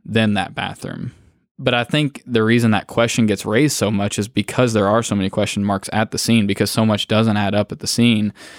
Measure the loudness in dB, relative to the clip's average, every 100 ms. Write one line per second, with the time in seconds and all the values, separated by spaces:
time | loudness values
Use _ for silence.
0 | -4 0 0 0 -4 -6 -8 -8 -12 -10
1 | -12 -14 _ _ _ -6 -2 -2 0 -2
2 | -2 -6 -4 0 4 4 4 2 0 0
3 | 0 2 2 0 0 2 2 0 -2 0
4 | -2 -2 -4 -4 -4 0 2 2 2 2
5 | 0 -2 -2 -2 -2 -2 -2 -4 -4 -4
6 | -4 -4 2 2 2 0 0 0 0 0
7 | 0 0 2 0 0 0 -2 -6 -6 2
8 | 2 2 -2 -6 -20